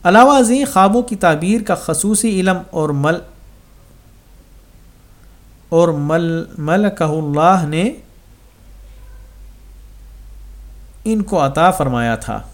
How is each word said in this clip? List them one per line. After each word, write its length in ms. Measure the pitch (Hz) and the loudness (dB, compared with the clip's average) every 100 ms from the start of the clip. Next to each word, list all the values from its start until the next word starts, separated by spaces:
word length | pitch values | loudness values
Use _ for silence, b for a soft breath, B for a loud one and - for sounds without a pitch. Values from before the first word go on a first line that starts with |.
علاوہ 340 | 175 208 262 285 | 6 6 6 6
ازیں 280 | 226 262 285 | 2 0 0
خوابوں 280 | 190 196 233 | 2 2 2
کی 140 | 247 | -2
تعبیر 460 | 202 175 151 175 226 | 0 0 0 0 -2
کا 140 | 202 | -2
خصوصی 640 | 175 - 156 202 214 226 190 | -4 -4 -4 -2 0 0 0
علم 180 | 185 185 185 | 0 -2 -6
اور 180 | 175 151 | -6 -4
مل-، 320 | 143 147 175 - - - - - - - - - - _ - - - _ - - - - - - - - - - | -2 -2 -2 -8 -20 -20 -20 -20 -20 -20 -20 -20 -20 _ -20 -20 -20 _ -20 -20 -20 -20 -20 -20 -20 -20 -20 -2
اور 180 | 165 170 | 2 2
مل-، 560 | 147 147 160 165 165 - - | 0 -2 -2 -2 -4 -8 -8
ملکہ 460 | 151 185 208 202 | -2 0 0 -2
اللہ 640 | 156 156 151 147 170 190 151 | -4 -2 -2 0 2 2 0
نے 240 | 156 208 - - - - - - _ - - - - - - - - - - - - - - - - - - - - - - - - | -2 -4 -6 -20 -20 -20 -20 -20 _ -20 -20 -20 -20 -20 -20 -20 -20 -20 -20 -20 -20 -20 -20 -20 -20 -20 -20 -20 -20 -20 -20 -20 -12
ان 160 | 220 220 | -4 -4
کو 240 | 202 190 | -2 -2
عطا 260 | 139 143 175 | 0 2 0
فرمایا 440 | 185 135 123 117 | 2 -2 -2 -2
تھا۔ 260 | 113 - 107 - | -4 -6 -10 -10